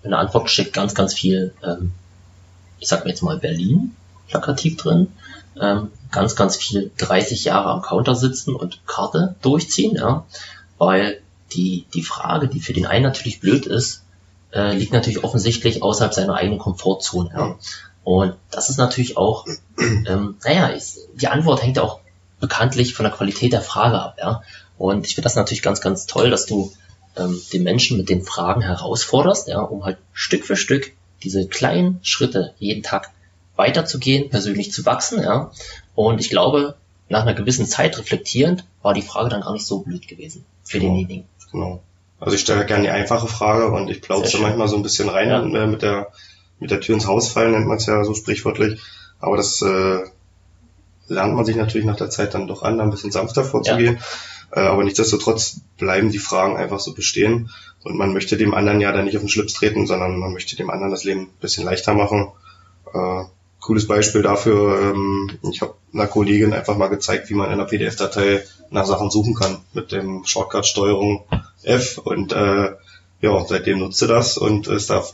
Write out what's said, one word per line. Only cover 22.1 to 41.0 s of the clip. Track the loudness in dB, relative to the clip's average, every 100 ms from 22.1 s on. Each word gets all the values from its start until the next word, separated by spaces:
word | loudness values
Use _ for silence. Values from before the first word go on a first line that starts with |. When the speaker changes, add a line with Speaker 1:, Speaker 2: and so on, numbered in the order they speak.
| _ _ _
Speaker 1:
bekanntlich | -4 0 0 0 -2
von | 0
der | -2
Qualität | -2 -4 0 0
der | 0
Frage | -2 0 2 0
ab, | -4 -6
ja. | -4 -4 -8 -20 -20 _
Und | 0 0 -2
ich |
finde | -2 0
das | 0
natürlich | -2 -2
ganz, | -2 -2
ganz | -2 -4 -4
toll, | 2 2
dass | 2 0
du, | -2 -4 -10 -20 -20 _ -6
ähm, | -4 -4 -4
den | -2
Menschen | 2 2 2 0
mit | 2
den | 0
Fragen | 0 -4 0 2
herausforderst, | 2 -2 -2 -4 2 4 4 2 0
ja, | -4
um | -4 -4
halt | -6 -8 _
Stück | -8 -2 -2 0
für | -2
Stück | 2 0 0 _ _ _
diese | -4 -2 -2
kleinen | 0 2 4 2 0
Schritte | -2 0 0 0 -4 -6
jeden | -6 -4
Tag | -4 -6 -6 _ _ _ _ 0
weiterzugehen, | 2 2 -2 -2 2 2 2
persönlich | -2 0 -2 -4
zu | -2 0
wachsen, | 0 0 -2
ja. | 0 0 -2 -12 -18 -18 -8
Und | 0 2 2
ich | 0
glaube, | 2 4 4 0 -6 _ _ _
nach | 0
einer | 2
gewissen | 0 0 0 0
Zeit | 0 0 0
reflektierend | -4 -4 -2 2 2 2 -4 _
war | 0
die | 0
Frage | -2 -4 -2
dann | -2
gar | -6
nicht | -8 -4
so | -6
blöd | -4 -10 -12
gewesen | -18 -18 -18 -20 _
für | -6 -2
Speaker 2:
Genau. | 2
Speaker 1:
denjenigen. | 0